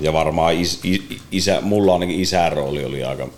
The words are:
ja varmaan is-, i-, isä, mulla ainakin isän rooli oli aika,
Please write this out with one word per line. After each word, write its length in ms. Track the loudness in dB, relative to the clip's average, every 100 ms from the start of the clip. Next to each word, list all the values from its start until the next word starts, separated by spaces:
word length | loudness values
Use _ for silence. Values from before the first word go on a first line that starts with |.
ja 120 | 0
varmaan 400 | 2 2 2 2
is-, 320 | 2 0 -2 -2
i-, 340 | -2 -4 -14 -6
isä, 300 | -2 0 0
mulla 320 | 2 4 4
ainakin 260 | 4 2 -2
isän 320 | 0 2 2
rooli 340 | 0 -2 -4 -4
oli 180 | -6
aika, 240 | -6 -6 -8